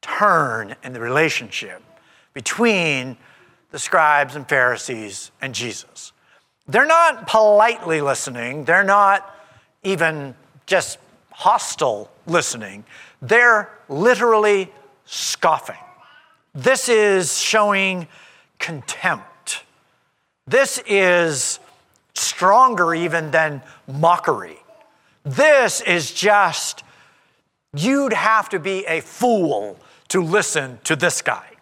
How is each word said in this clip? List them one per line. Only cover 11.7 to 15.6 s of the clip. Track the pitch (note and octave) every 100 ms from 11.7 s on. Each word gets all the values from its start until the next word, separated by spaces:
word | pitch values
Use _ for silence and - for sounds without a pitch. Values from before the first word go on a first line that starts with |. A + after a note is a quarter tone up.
| - C#3+ G#2+ G#2 _ -
listening. | E3 - - G#2 G2+ A2 - - _
They're | B2 A3+ A#3+ A3 G3+ - _
literally | C#3+ G#3+ A#3 A#3 A3 G#3 G3+ F#3 - _ _ _
scoffing. | - - - F3 D#3